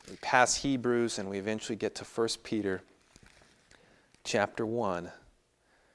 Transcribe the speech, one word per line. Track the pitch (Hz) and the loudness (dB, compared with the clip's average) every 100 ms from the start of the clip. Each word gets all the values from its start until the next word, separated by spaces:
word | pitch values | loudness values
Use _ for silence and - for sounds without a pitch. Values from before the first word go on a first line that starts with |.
| - | -18
we | 95 | -10
pass | - 127 120 - | 2 6 6 4
Hebrews | 143 131 120 120 117 - | 0 0 2 2 2 -2
and | 98 | -4
we | 98 | -4
eventually | 98 110 - 110 | -2 -4 -4 -4
get | 104 - | -4 -4
to | - | -6
First | - 113 - | -2 -2 -2
Peter | - 110 98 92 - - _ - - - - _ _ - - - _ _ | -4 -2 0 -2 -6 -20 _ -20 -20 -20 -20 _ _ -20 -20 -20 _ _
chapter | - 113 101 - 110 | -2 2 2 0 -2
one. | 117 104 87 85 - - _ _ _ _ _ _ | 0 0 -2 -4 -12 -20 _ _ _ _ _ _